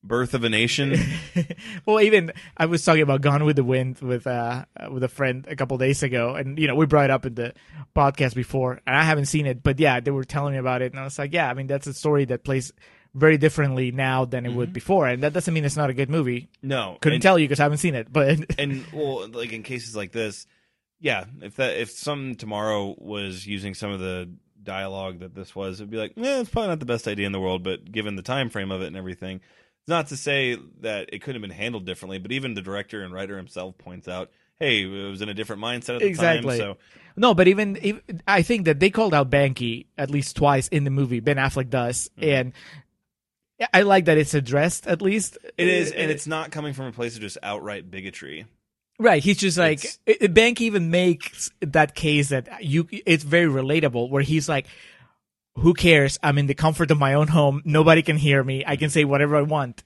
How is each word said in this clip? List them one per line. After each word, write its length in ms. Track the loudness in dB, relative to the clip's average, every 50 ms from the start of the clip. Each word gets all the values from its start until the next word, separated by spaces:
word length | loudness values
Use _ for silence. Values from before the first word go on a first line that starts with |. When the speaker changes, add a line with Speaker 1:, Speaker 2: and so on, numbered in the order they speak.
| _
Speaker 1:
Birth 280 | -2 -2 -2 -2 0 -2
of 100 | -2 0
a 60 | 0
Nation. 460 | 2 2 2 2 0 0 0 0 2 2
Speaker 2:
<laughs> 80 | 0 0 -2 -6 -10 -4 -2 -2 -2 -2 -6 -16 -14 -14 -14 -10 0
Well, 140 | 2 4 6
even 300 | 6 6 6 4 4 2 -8 -14 -18 -20 -2
I 100 | -2 0 2
was 160 | 2 0 4
talking 160 | 4 4 4
about 200 | 6 4 2 2
Gone 220 | 2 2 2 4 4
with 100 | 4 4 2
the 60 | 2
Wind 360 | 2 2 0 0 -2 -6 -8
with, 260 | -6 -4 -4 -4 -2 -2
uh, 380 | -2 -2 -2 -4 -4 -6 -8 _ _ -16 -14 -10
with 120 | -6 -4 -4
a 40 | -4
friend 360 | -2 -2 -2 -2 -2 -4 -6 -12
a 60 | -6
couple 220 | -4 -4 -2 -2 0
days 240 | 2 2 2 2 0
ago, 320 | -2 0 0 -2 -2 -2
and, 220 | -4 -6 -6 -4 -2
you 100 | 0 0
know, 80 | 4
we 100 | 4 4
brought 200 | 6 6 4 6
it 60 | 4
up 140 | 2 0 0
in 100 | -4 -6
the 180 | -6 -6 -6 -8 _ _ _ -20 -20 -20 _ _
podcast 400 | 2 2 2 2 2 -2 -2 0
before, 440 | -2 -6 -4 -2 -2 -2 -2 -4 -6 _ -2
and 80 | 2
I 80 | 2 4
haven't 220 | 4 2 2 0
seen 200 | 0 0 0 0
it, 180 | 0 -4 0 0
but 160 | 0 2 4
yeah, 200 | 4 4 4 2
they 120 | 0 -2
were 120 | -2 -2 -4
telling 300 | -4 -4 -4 -2 -2 -2
me 60 | -2
about 220 | -2 -2 -2 -2
it, 100 | -2 -4 -6
and 60 | -8
I 40 | -12
was 140 | -10 -8 -8
like, 140 | -8 -4 -2
"Yeah, 160 | 0 0 0
I 40 | -2
mean, 140 | -4 -4 -4
that's 200 | -4 -4 -4 -6
a 60 | -10
story 300 | -4 0 2 2 2 2
that 180 | 0 -2 -6 _
plays 260 | -2 -2 -2 -2 -6 -12 _ _ _ _ _ _ _ _
very 220 | 4 6 6 6 8
differently 540 | 4 2 4 2 0 0 0 -2 -2 -4
now 320 | -2 -2 -2 0 0 0 0
than 200 | -2 -2 -4 -4
it 80 | -4 -4
would 160 | -4 -4 -4
Speaker 1:
Mm-hmm. 40 | -6
Speaker 2:
before," 340 | -10 -2 2 2 4 4 2
and 160 | 0 0 0
that 100 | 0 0
doesn't 200 | 0 -2 0 0
mean 120 | 0 0
it's 100 | 0 0 0
not 120 | -2 -2
a 40 | 0
good 160 | -2 -2 0
movie. 400 | 0 0 0 0 -2 -4 -6 -12 _ _
Speaker 1:
No, 360 | -6 -4 -4 -4 -4 -6 -8 0
Speaker 2:
Couldn't 140 | 2 2 2
Speaker 1:
and 80 | 6 6
Speaker 2:
tell 140 | 6 6 6
you 80 | 6 4
'cause 100 | 4 2
I 40 | 2
haven't 160 | 2 2 0
seen 160 | 0 -2 -2
it, 160 | -2 -6 -2
but 280 | 0 2 4 4 4 2 0 -4
<laughs> 100 | -4 -4
Speaker 1:
and, 260 | -2 -4 -4 -6 -8 -12 -8
well, 340 | -6 -6 -4 -4 -6 -8 -10
like, 240 | -8 -8 -8 -8
in 120 | -8 -12 -10
cases 320 | -10 -10 -10 -10 -10 -8
like 160 | -8 -8 -6 -6
this, 340 | -6 -6 -6 -6 -10 -18 _ _ _ _ _ _ _ _ _ _ _
yeah, 260 | -4 -4 -4 -4 -6 -10 -16 -18
if 140 | -18 -18 -6 -4
that, 200 | -2 -2 -2 -4
if 140 | -6 -6
some 440 | -8 -12 -8 -8 -8 -6 -8 -10 -10
tomorrow 600 | -12 -10 -8 -6 -4 -4 -2 -2 -2 -4 -6 -10 -12
was 480 | -14 -12 -10 -8 -8 -8 -8 -10 -10 -10
using 260 | -10 -8 -8 -10 -10
some 180 | -10 -10 -8
of 80 | -8 -8
the 300 | -8 -8 -8 -8 -10 -12 -16 -20 _ _ _ _
dialogue 580 | -16 -12 -10 -8 -8 -8 -8 -8 -10 -10 -10 -12
that 160 | -16 -18 -16
this 180 | -16 -18 -16 -12
was, 240 | -10 -10 -10 -10 -10
it'd 80 | -14 -12
be 60 | -8 -8
like, 160 | -8 -8 _ -8
"Eh, 220 | -6 -4 -4 -4
it's 80 | -6 -6
probably 200 | -6 -6 -4 -4
not 100 | -4 -6
the 60 | -4
best 220 | -4 -6 -4 -4 -6
idea 180 | -6 -4 -4
in 60 | -4 -4
the 80 | -4
world," 220 | -4 -4 -4 -4 -4
but 260 | -6 -8 -8 -10 -10
given 240 | -8 -8 -6 -6 -8
the 60 | -10
time 280 | -8 -6 -6 -4 -4 -6
frame 220 | -6 -8 -8 -6
of 100 | -6 -8
it 60 | -8 -10
and 80 | -10
everything, 420 | -12 -12 -12 -12 -12 -12 -12 -12 -14 _ _ _ _ _ _ _ _
it's 80 | _ -4
not 180 | -4 -4 -4 -4
to 80 | -10
say 400 | -10 -6 -4 -2 -2 -2 -2 -4 -6 -10 -18 _ _
that 300 | -8 -8 -6 -6 -8 -10
it 80 | -14 -14
couldn't 200 | -12 -12 -12 -12
have 80 | -12 -14
been 80 | -12 -8
handled 260 | -8 -8 -8 -8 -8
differently, 320 | -10 -12 -12 -12 -12 -12 -12
but 140 | -10 -8
even 220 | -8 -6 -6 -6 -8
the 80 | -8
director 420 | -10 -8 -8 -10 -10 _ -12 -12 -12
and 100 | -12 -10
writer 220 | -10 -10 -10 -10
himself 420 | -14 -14 -14 -12 -12 -12 -12 -14 _
points 300 | _ -18 -18 -16 -14 -12
out, 240 | -10 -10 -10 -12 _ _ _ _ _ _
"Hey, 260 | -2 0 0 0 0
it 260 | -4 -8 -10 -10 -10
was 120 | -8 -8
in 60 | -8 -8
a 60 | -8
different 280 | -10 -8 -10 -10 -10
mindset 340 | -8 -8 -8 -8 -8 -8 -6
at 40 | -2
the 60 | -2
Speaker 2:
Exactly. 520 | -2 0 2 2 2 2 2 0 -2 -4 -4
Speaker 1:
time," 180 | -4 -6 -8
so. 20 | _ _ _ _ -20 _ -20 _ 2
Speaker 2:
No, 160 | 2 4 6
but 160 | 6 6 6
even, 280 | 6 4 2 -2 -4 -2
if, 180 | -2 -4 -4 -4 _ -14 -14 -10 -2
I 180 | 2 2 2 4
think 200 | 4 2 2 2
that 160 | 2 2 4
they 100 | 4 2
called 240 | 4 4 2 4 4
out 160 | 2 2 4
Banky 580 | 4 4 4 4 2 -2 -4 -4 -4 -6 -10 _ _ -6
at 120 | -6 -2
least 280 | -2 -2 -2 -2 -2 2
twice 320 | 4 4 4 4 2 0
in 160 | 0 0 0
the 40 | 0
movie. 300 | 0 0 0 0 0 0
Ben 160 | 0 0 0
Affleck 340 | 2 0 0 0 -2 -4 -2
does, 400 | -2 -2 -2 -2 -2 -4 -6 -8 _ -4
Speaker 1:
Mm-hmm. 120 | 0 2
Speaker 2:
and 240 | 2 2 0 -2 -8 -14 -20 -20 -20 -20 -20 _ _ _ _ _ _ _ _ _ _ _ _ _ _ _ -6 2 4
I 80 | 4
like 240 | 6 8 6 6 6
that 120 | 6 4 4
it's 160 | 4 2 0
addressed 540 | -2 0 0 0 2 2 2 0 -4 -2 -2
at 140 | -2 0
least. 360 | 0 0 0 0 -2 -4 -10 -14 _ -18 -6 -2
Speaker 1:
It 100 | 0 2
is, 240 | 2 2 0 -2
and 180 | -2 -4 -2 -2
Speaker 2:
Uh, 40 | -2
Speaker 1:
it's 140 | -4 -4 -6
not 240 | -6 -6 -6 -8
coming 200 | -8 -8 -8 -8 -8
from 120 | -8 -10
a 60 | -12 -8
place 220 | -6 -8 -8 -8
of 60 | -8
just 160 | -12 -12 -12 -10 -8
outright 480 | -8 -8 -8 -8 -8 -10 -10 -12 -12
bigotry. 540 | -14 -12 -12 -12 -12 -12 -14 -14 -14 -14 -16 -18 _ _ _ _ _ _ _ _ _ _
Speaker 2:
Right, 220 | 4 6 6 6 4
he's 140 | 2 2 2
just 200 | 2 0 2 2
like, 260 | 2 2 2 0 -4
Speaker 1:
It's 160 | -12 -12 _ _ 2 2 4
Speaker 2:
i-, 60 | 4 4
Bank 340 | 6 6 6 6 4 0
even 300 | -2 0 0 0 0 2
makes 600 | 2 2 4 4 2 0 -2 -14 -12 -10 -12 -12 _ _
that 320 | -8 0 2 2 2 2 0
case 360 | -4 -2 2 2 2 2 0
that 340 | -2 -4 -4 -6 -14 -10 -6
you, 240 | -2 0 0 0 -2 -6 -8 0
it's 180 | 2 2 2 2
very 220 | 2 2 4 4 4
relatable, 580 | 2 0 -2 0 2 2 2 2 2 0 -2 0
where 120 | 0 0
he's 260 | 0 2 0 0 0 0
like, 200 | -2 -4 -4 -6 -14 -20 -20 -20 -20 _ -20 _ _ _ _ _ _ _ _ _ _
"Who 180 | 2 4 4 4
cares? 440 | 6 6 6 8 8 6 4 0 0 0
I'm 140 | 2 2 2
in 100 | 2 0
the 60 | 0
comfort 360 | 2 2 0 2 2 2 2
of 60 | 4 4
my 140 | 4 4 4
own 120 | 4 2 4
home. 340 | 4 4 4 4 2 0 -2
Nobody 360 | 2 4 6 8 8 6 6
can 160 | 6 2 0 2
hear 260 | 4 4 4 4 2
me. 200 | 0 -2 -4 -2
I 100 | -4 -2
can 140 | -2 -2 0
say 140 | 2 2 2
whatever 320 | 4 4 2 2 4 4
I 60 | 2 2
want." 400 | 2 0 -2 -2 -4 -8 -14 -20